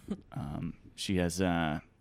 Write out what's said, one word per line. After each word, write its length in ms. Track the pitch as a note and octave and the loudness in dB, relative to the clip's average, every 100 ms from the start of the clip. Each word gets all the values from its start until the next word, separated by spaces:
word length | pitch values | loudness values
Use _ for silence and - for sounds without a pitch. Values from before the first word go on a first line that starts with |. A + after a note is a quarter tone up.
| - G3+ - | -4 -10 -8
Um, 420 | - C#2+ D#2+ E2 - - - | -8 -6 -4 -6 -8 -16 -8
she 200 | - F#2 | 0 2
has 240 | F2 F2 | 2 4
a 400 | F#2 E2+ D#2+ D#2 - _ | 2 4 2 -2 -6 _